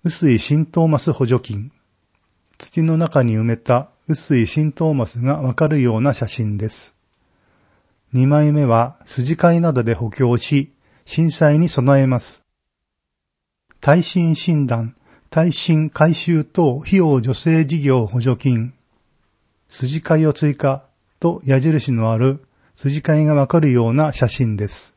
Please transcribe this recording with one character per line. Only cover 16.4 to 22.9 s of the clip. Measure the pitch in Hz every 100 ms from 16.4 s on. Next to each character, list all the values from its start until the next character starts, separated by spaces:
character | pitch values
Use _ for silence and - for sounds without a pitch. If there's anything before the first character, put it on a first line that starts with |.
等 | 151 - 156 127
費 | 147 196
用 | 165 131
助 | 117
成 | 123 165 160 139
事 | 160
業 | 139 131 107
補 | 120
助 | 120 123
金。 | 135 120 120 _ _ _ _ _ _ _ _ _ _
筋 | - 127 156
交 | - 160
い | 156
を |
追 | 143 151 139
加 | 139 135 _ _ _ _
と | 170 -
矢 | 131 135
印 | 151 151 135
の | 117 113
あ | 113
る | 131 139 _ _ _
筋 | _ 135